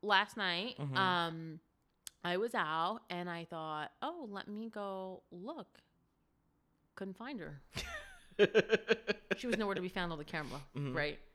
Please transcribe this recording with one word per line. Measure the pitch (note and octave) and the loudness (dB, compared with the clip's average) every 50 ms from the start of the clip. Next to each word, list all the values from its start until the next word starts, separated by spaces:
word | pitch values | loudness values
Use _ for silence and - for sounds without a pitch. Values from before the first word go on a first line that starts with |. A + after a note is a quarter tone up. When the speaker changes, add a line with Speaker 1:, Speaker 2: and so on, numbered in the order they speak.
Speaker 1:
last | - G#3 G3+ F#3+ G#3 G#3 - | 4 6 6 6 6 4 -2
night, | A#3 G3+ F#3 F3 E3+ G3 B3 A#3 - | -2 0 0 2 0 -2 -4 -4 -4
Speaker 2:
Mm-hmm. | D3 C#3 C3+ | -4 0 2
Speaker 1:
um, | F#3 F#3+ F#3 F3+ F3 E3+ E3+ E3 E3 E3 D#3+ D#3 E3 _ _ _ _ _ _ _ _ _ - _ _ - | 4 4 6 4 4 2 0 -2 -6 -8 -10 -10 -12 _ _ _ _ _ _ _ _ _ -18 _ _ -2
I | F3 F3 | 0 0
was | F#3 G#3+ A#3+ A#3 | 2 0 2 2
out | A#3 F3 D3+ D#3 D#3+ E3 F3+ A3 - - _ | 0 2 2 2 2 2 2 0 -2 -6 _
and | F3 F3 F3+ F3 | -6 -4 -4 -4
I | E3+ E3+ E3 | -4 -6 -8
thought, | - F3 D#3+ D#3+ D#3 D#3 D3+ D3+ - - _ | -8 -8 -6 -6 -4 -4 -4 -6 -6 -8 _
"Oh, | - C#4+ F4 F4 D4 G#3+ | -6 -6 -6 -6 -10 -8
let | G3+ G3 - | -8 -8 -8
me | - G#3 G#3 A3+ A#3 | -8 -8 -8 -8 -8
go | A3 G#3 G3+ G3 G3 F#3+ F#3+ F#3+ F#3 - _ _ | -6 -6 -6 -6 -6 -6 -6 -8 -10 -12 _ _
look." | - F3 F#3 A#3+ E4 D#4 G3 _ _ - _ _ _ _ _ _ _ _ _ _ _ _ _ _ _ _ _ _ _ _ _ _ _ | -14 -12 -10 -10 -10 -10 -12 _ _ -20 _ _ _ _ _ _ _ _ _ _ _ _ _ _ _ _ _ _ _ _ _ _ _
Couldn't | - F#3+ G3 F#3+ | -10 -10 -10 -10
find | - A3+ B3+ D4 A3 | -10 -10 -10 -8 -8
her. | E3 D3+ D3 C3+ - - - - - F5 E5+ D5+ - - F#5 - - - - | -8 -10 -12 -14 -18 -12 -10 -8 -8 -8 -8 -10 -12 -14 -18 -20 -20 -16 6
Speaker 2:
<laughs> | - G#3 - - A3 - - A3 G#3+ - - A3 A3 - - C4 - - - F#3+ | 6 6 8 8 6 6 6 4 2 4 2 2 2 2 -2 -2 -2 0 -2 -2
Speaker 1:
She | - - | 0 2
was | B3 A3+ | 0 2
nowhere | A3 A3 G3+ G3 | 2 2 0 0
to | - | 0
be | F3+ F#3 | -2 -2
found | - G3 F3+ E3+ | -2 -2 -2 -2
on | E3 | -2
the | D3+ D3 | -6 -6
camera, | - - D#3+ D3+ B2+ A#2+ C#3 - - - | -4 -4 -4 -4 -4 -6 -8 -10 -8 -6
Speaker 2:
Mm-hmm. | C#3+ C#3+ C#3 B2+ | -4 -4 -2 0
Speaker 1:
right? | D#3+ D3 D3 D3 - - - | 0 0 0 -2 -6 -14 -20